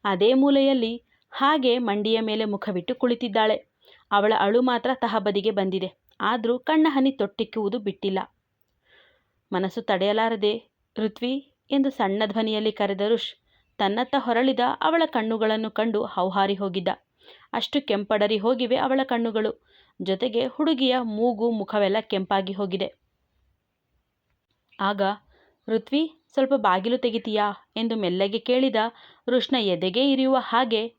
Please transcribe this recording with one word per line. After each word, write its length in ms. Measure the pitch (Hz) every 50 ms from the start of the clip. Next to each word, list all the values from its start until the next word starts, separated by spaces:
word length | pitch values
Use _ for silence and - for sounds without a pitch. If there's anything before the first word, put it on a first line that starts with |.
| -
ಅದೇ 300 | 208 196 180 202 226 262
ಮೂಲೆಯಲ್ಲಿ 680 | 262 277 285 277 277 269 277 269 254 226 226 233 233 _ _ _ _ _ _
ಹಾಗೆ 480 | - - 269 285 311 302 262 247 233 254
ಮಂಡಿಯ 420 | 247 220 202 208 208 214 220 226
ಮೇಲೆ 240 | 220 214 214 220 220
ಮುಖವಿಟ್ಟು 500 | 214 202 196 - 214 185 180 175 - 254
ಕುಳಿತಿದ್ದಾಳೆ. 800 | - - 247 240 233 254 226 196 226 220 214 214 - - _ _ _ _ - - _ _ _
ಅವಳ 220 | 202 202 202 214 220 -
ಅಳು 240 | 196 202 214 247
ಮಾತ್ರ 280 | 254 254 240 233 - 254 262
ತಹಬದಿಗೆ 560 | 254 247 220 214 220 190 208 190 202 190 220
ಬಂದಿದೆ. 540 | 208 202 190 190 185 190 180 185 _ _ _ _ _ _
ಆದ್ರೂ 380 | 196 208 233 240 220 233 247 247
ಕಣ್ಣ 280 | _ - 311 311 311 320
ಹನಿ 220 | 277 269 262 269
ತೊಟ್ಟಿಕ್ಕುವುದು 680 | 269 - 202 202 _ - 226 - - 220 208 202 214 240
ಬಿಟ್ಟಿಲ್ಲ. 400 | 202 202 190 _ - 196 190 190 - - _ _ _ _ _ _ _ _ _ _ _ _ _ _ _ _ _ _ _ _ _ _ _ _
ಮನಸ್ಸು 300 | 196 180 190 190 - 233
ತಡೆಯಲಾರದೆ, 880 | 226 - 202 180 190 202 208 220 226 226 226 214 208 208 214 226 - _ _ _ _ _ _ -
"ಋತ್ವಿ" 540 | 220 214 214 - 240 247 262 277 269 _ _ _ _ _
ಎಂದು 200 | 277 277 269 277
ಸಣ್ಣ 320 | 269 - 220 196 196 208 220
ಧ್ವನಿಯಲ್ಲಿ 460 | 208 202 226 220 220 214 214 214 220
ಕರೆದ 280 | 214 - 208 196 196 190
ರುಷ್ 340 | 202 214 233 226 - - - _ _ _ _ _ _ _ _ -
ತನ್ನತ್ತ 360 | 208 196 202 226 254 247 - 277
ಹೊರಳಿದ 420 | 277 247 226 233 262 262 262 226 240 247 - -
ಅವಳ 220 | - 311 320 339 320
ಕಣ್ಣುಗಳನ್ನು 640 | 311 - 240 220 220 226 214 220 214 220 220 220 220
ಕಂಡು 340 | _ - 220 233 214 208 -
ಹೌಹಾರಿ 500 | - - 185 180 190 180 202 196 196 202
ಹೋಗಿದ್ದ. 340 | 196 202 196 175 196 175 185 - - _ _ _ _ _ - - - - _
ಅಷ್ಟು 340 | - 233 226 - - 285 277
ಕೆಂಪಡರಿ 520 | - 202 202 202 - 220 208 202 208 220 208
ಹೋಗಿವೆ 380 | 196 233 262 233 254 220 247
ಅವಳ 240 | 262 - 254 262 269 269
ಕಣ್ಣುಗಳು. 600 | 269 254 233 233 226 208 220 214 233 - _ _ _ _ _ _ _ _ _
ಜೊತೆಗೆ 440 | 185 185 190 185 - 254 214 233 254
ಹುಡುಗಿಯ 500 | 254 - - 302 320 311 247 269 254 254 254
ಮೂಗು, 520 | 247 226 208 208 226 247 233 202 226 233
ಮುಖವೆಲ್ಲ 460 | 226 214 196 - - 208 202 190 196 220
ಕೆಂಪಾಗಿ 520 | 220 _ 208 190 190 - 202 196 190 196
ಹೋಗಿದೆ. 400 | 196 190 202 185 180 190 196 - _ _ _ _ _ _ _ _ _ _ _ _ _ _ _ _ _ _ _ _ _ _ _ _ _ _ _ _ _ _ _ _ _ _ _ _ _ -
ಆಗ, 220 | 196 196 208 196 196 190 208 - _ _ _ _ _ _ _ _ _ -
"ಋತ್ವಿ, 540 | 220 226 220 - 269 294 330 311 - _ _ _
ಸ್ವಲ್ಪ 220 | _ 277 269 262 277
ಬಾಗಿಲು 440 | 254 - 196 180 190 190 233 247 254
ತೆಗಿತೀಯಾ?" 540 | 254 240 220 233 233 226 214 208 208 208 202 - _ _ _
ಎಂದು 200 | 220 226 226 226
ಮೆಲ್ಲಗೆ 420 | 220 196 175 180 185 196 202 208 220
ಕೇಳಿದ 380 | - - 247 254 262 269 208 220 214 233 - - - - - _ _ -
ರುಷ್ನ 280 | 247 254 - - 269
ಎದೆಗೆ 560 | 247 214 196 180 170 185 190 180 233 269 285
ಇರಿಯುವ 240 | 269 262 262 262 269 262
ಹಾಗೆ 480 | - - 226 233 262 226 226 214 220 233 _